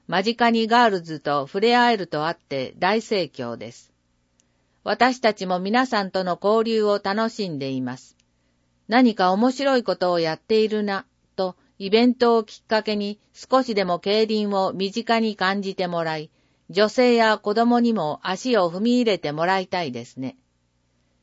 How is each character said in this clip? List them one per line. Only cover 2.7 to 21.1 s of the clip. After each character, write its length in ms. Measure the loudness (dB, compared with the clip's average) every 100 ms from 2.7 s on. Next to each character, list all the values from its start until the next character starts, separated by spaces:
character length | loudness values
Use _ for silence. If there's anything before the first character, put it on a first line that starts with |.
| -2
大 240 | 0 0
盛 280 | -2 -4 -4
況 240 | -6 -10 -10
で 160 | -14
す。 160 | -18 _ _ _ _ _ _ _ _ _ _
私 380 | -6 0 0 2
た 140 | -2
ち 120 | -2 -4
も 120 | -4
皆 280 | 0 0 0
さ 160 | -2
ん 80 | -2
と 140 | -4
の 140 | -4 -2
交 220 | 0 2
流 200 | 2 0
を 160 | 0 0
楽 280 | -2 -2 -4
し 180 | -4 -8
ん 100 | -6
で 100 | -6
い 120 | -6
ま 160 | -6 -10
す。 200 | -16 _ _ _ _ _ _ _ 0
何 260 | 4 4
か 180 | 4 2
面 180 | 4 0
白 260 | 0 0 0
い 60 |
こ 140 | 0 -2
と 160 | 0
を 80 | 2
や 140 | 0
っ 60 | -4
て 200 | _ 0
い 80 | 2
る 140 | 0
な、 240 | -4 -6 -8 _ _ -6
と 200 | -6 -6 _ _
イ 120 | 0
ベ 160 | 4 4
ン 80 |
ト 220 | 4 4 2
を 80 |
き 160 | 0 -14
っ 40 | _
か 160 | -2
け 140 | -2 -4
に 240 | -4 -8 _
少 300 | -20 0 0
し 120 | 0
で 100 | -2
も 140 | 0 -2
競 280 | 0 0 2
輪 240 | 0 0
を 200 | 0 -2
身 180 | -2 -6
近 300 | -6 -2 0
に 160 | 0 -2
感 260 | -2 -2
じ 140 | -4 -6
て 100 | -4
も 160 | -2
ら 160 | -4 -6
い、 120 | -10 _ _ _ _
女 180 | 0 0
性 260 | 2 4
や 240 | 4 4 2
子 160 | 0
供 260 | 0 2 2
に 120 | 2
も 280 | 0 -2 -4
足 340 | -6 -6 0 2
を 140 | 2
踏 100 | 0
み 140 | 0 2
入 80 |
れ 140 | 2 0
て 140 | -2
も 140 | -2 0
ら 140 | 0
い 60 | -2
た 160 | -6
い 100 | -6
で 120 | -8
す 120 | -12 -12
ね。 200 | -12 -12 _ _ _ _ _ _ _